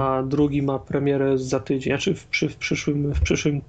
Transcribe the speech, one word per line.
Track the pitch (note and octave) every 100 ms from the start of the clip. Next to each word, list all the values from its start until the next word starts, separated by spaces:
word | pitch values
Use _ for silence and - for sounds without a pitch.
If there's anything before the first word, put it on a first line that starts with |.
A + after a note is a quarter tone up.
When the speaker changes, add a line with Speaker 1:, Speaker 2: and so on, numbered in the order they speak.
| C3+
Speaker 1:
mhm. | C3 C3
Speaker 2:
drugi | C#3+ D3 C#3+
ma | C#3 C3+
premierę | - C#3+ C#3+ C#3 C3+ C3
za | C3 C3+
tydzień, | A2 C3+ C3+
znaczy | C#3 G3 E3+
w | -
przy-, | - D3+
w | -
przyszłym, | - D#3+ - D3 C#3+
w | C#3
przyszłym | - D#3+ D3+ C#3+